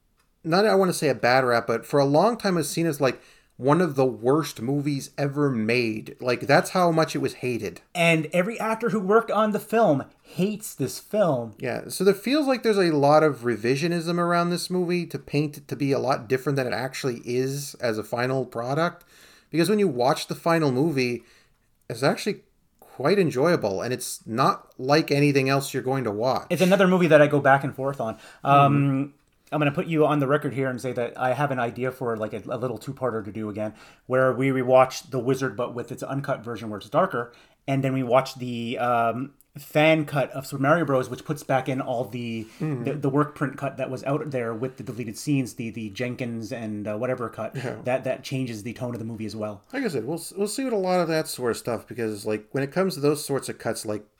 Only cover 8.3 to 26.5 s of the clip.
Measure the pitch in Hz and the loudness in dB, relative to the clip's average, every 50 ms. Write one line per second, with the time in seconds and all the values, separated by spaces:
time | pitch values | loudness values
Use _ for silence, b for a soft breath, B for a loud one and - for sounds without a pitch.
8.3 | - 180 180 220 233 - 202 226 226 220 233 220 190 220 185 185 214 226 220 - | 0 -2 0 -2 -4 -4 -4 -4 -2 -2 -2 -2 -2 0 2 4 4 4 4 4
9.3 | 175 208 220 214 202 202 - - 214 226 226 175 147 135 - - _ _ _ - | 0 0 2 2 0 -4 -4 0 2 4 4 4 4 2 0 -6 _ _ _ -10
10.3 | - 151 180 208 214 - - - - - 135 117 - - - - - 214 196 165 | -4 -2 -2 -2 -4 -6 -10 -10 -6 -6 -6 -6 -6 -10 -10 -4 0 2 2 2
11.3 | 139 120 117 113 107 - 135 123 113 113 - - - - 185 202 196 196 - 233 | 2 0 -4 -8 -10 -8 -6 -6 -4 -6 -6 -8 -4 0 2 2 2 2 0 0
12.3 | 277 311 285 269 262 226 - 226 208 196 180 170 151 143 139 143 151 156 156 151 | 0 2 2 2 0 0 2 0 2 4 4 4 4 4 6 6 6 6 6 4
13.3 | 131 117 117 120 113 104 110 120 139 135 170 170 175 170 160 175 170 175 170 175 | 2 0 -2 -2 -2 0 2 0 0 2 0 -2 -2 -2 -2 -2 0 0 2 2
14.3 | 175 170 175 175 175 170 - - 180 180 175 165 180 175 165 165 - - - - | 2 2 2 2 0 -2 -4 -2 -2 -2 0 0 -2 -2 -4 -4 -8 -10 -8 -2
15.3 | - 143 151 143 143 - - - 139 - 143 135 139 120 120 127 147 139 123 101 | -2 0 0 -2 -4 -10 -12 -10 -6 -2 0 0 0 0 0 0 -2 -2 -2 -2
16.3 | 131 127 - 147 139 135 127 123 92 110 127 131 - - - 131 117 - - 117 | -2 0 0 0 0 0 0 -2 -2 -4 -4 -6 -6 -6 -4 -4 -4 -6 -6 -4
17.3 | 120 127 131 135 139 143 143 - - - 123 117 107 107 101 - 120 117 123 131 | -2 -2 -2 -2 -4 -6 -8 -10 -10 -4 -4 -2 -2 -2 -4 -6 -4 -2 -2 0
18.3 | 131 135 123 127 - 117 120 127 143 156 170 175 170 - - b b b b b | 0 -2 -2 -4 -6 -8 -4 -2 0 0 0 -2 -4 -8 -20 b b b b b
19.3 | b b b b 143 160 170 180 214 208 202 170 123 120 120 139 160 - - - | b b b b 0 0 2 2 4 2 2 2 2 2 2 2 2 0 -4 -10
20.3 | 160 - - 165 165 165 156 139 123 123 156 170 143 131 127 120 120 - b b | -8 -4 0 2 2 2 2 2 2 2 0 0 0 0 -2 -2 -4 -6 b b
21.3 | b b b b b b b b _ _ _ - 123 117 135 156 202 - - 214 | b b b b b b b b _ _ _ -12 -6 -2 0 0 0 0 -2 -6
22.3 | 160 - _ _ _ _ _ _ _ _ - - - - 123 156 208 202 180 139 | -6 -6 _ _ _ _ _ _ _ _ -20 -20 -8 -2 2 2 4 4 2 2
23.3 | - 123 143 175 170 123 110 101 95 90 98 120 127 123 - - - - - 113 | 2 2 4 4 4 2 0 0 -2 -2 -2 -4 -4 -4 -6 -8 -12 -12 -10 -4
24.3 | 110 123 143 185 202 - - _ _ - 127 135 147 165 160 160 143 143 147 147 | 0 2 2 2 0 -2 -6 _ _ -4 0 4 4 4 4 2 2 4 4 4
25.3 | 135 139 131 135 139 139 139 - - 131 110 127 135 135 123 110 101 104 120 131 | 4 4 2 2 0 0 -2 -2 -6 -4 -2 -2 -2 -2 -2 -2 -2 -2 0 0
26.3 | 117 - - - | 0 -2 -2 -2